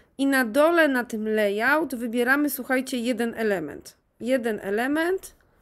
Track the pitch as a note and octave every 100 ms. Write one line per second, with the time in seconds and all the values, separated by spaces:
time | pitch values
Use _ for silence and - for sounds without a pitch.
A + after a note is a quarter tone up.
0 | _ - C#4 C4+ A#3 B3 D4+ E4+ D4+ B3+
1 | A#3 A3 A3 G#3+ G#3 G3+ A#3+ D4+ D4 B3
2 | A#3+ A#3+ A#3+ C#4 D4 C#4 A#3+ C4 C4 B3+
3 | A#3 A3+ A#3 A3+ A3 F#3+ D3+ D#2 - -
4 | _ _ A3+ C4 A#3 G#3+ F#3+ G#3 B3+ D4+
5 | E4+ F#4+ - _ _ _